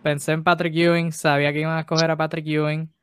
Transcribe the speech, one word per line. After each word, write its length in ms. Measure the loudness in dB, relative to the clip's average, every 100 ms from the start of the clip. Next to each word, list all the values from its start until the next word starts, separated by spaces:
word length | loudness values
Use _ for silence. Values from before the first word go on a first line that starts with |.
Pensé 320 | -2 -2 -2
en 100 | 0
Patrick 320 | 2 2 0 2
Ewing, 360 | 2 2 0
sabía 420 | -2 2 2 2
que 80 | 0
iban 160 | -2 -4
a 40 |
escoger 300 | -2 0 2
a 60 | 0
Patrick 280 | -2 -4 -2
Ewing. 440 | -2 0 -2 -6 _